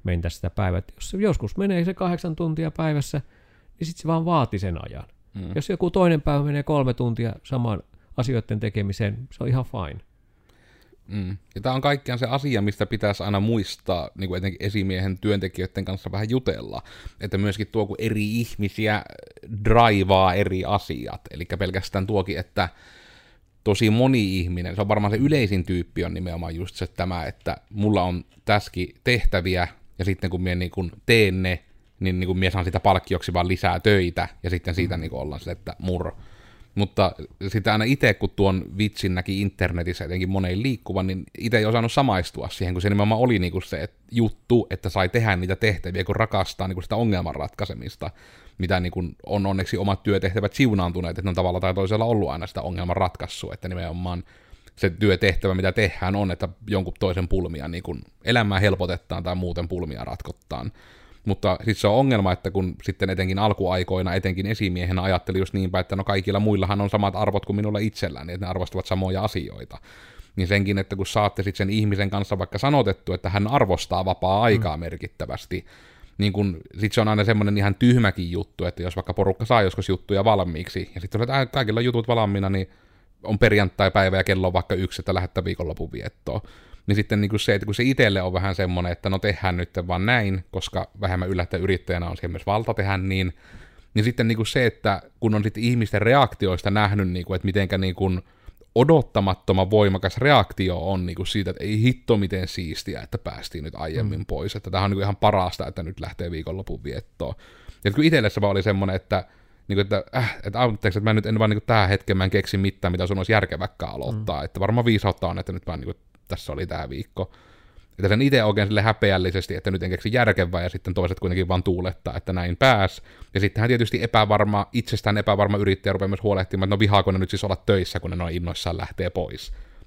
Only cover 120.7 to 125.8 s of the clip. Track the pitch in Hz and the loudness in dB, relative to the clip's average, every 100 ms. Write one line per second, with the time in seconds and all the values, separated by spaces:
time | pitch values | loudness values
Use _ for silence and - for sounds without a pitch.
120.7 | - - 95 90 92 92 90 87 90 98 | -4 -4 0 0 0 0 0 2 2 2
121.7 | 90 92 - - - - 90 87 85 135 | 0 -2 -6 -8 -6 -4 -2 -2 4 4
122.7 | 110 95 - - - - - 104 - 117 | 6 2 -2 -16 -20 -20 -2 -2 0 2
123.7 | 123 110 117 113 113 104 104 104 104 - | 2 2 0 2 4 4 4 4 2 0
124.7 | - - 107 107 104 104 101 101 101 98 | -4 -4 -2 0 0 2 2 4 4 2
125.7 | 95 | 2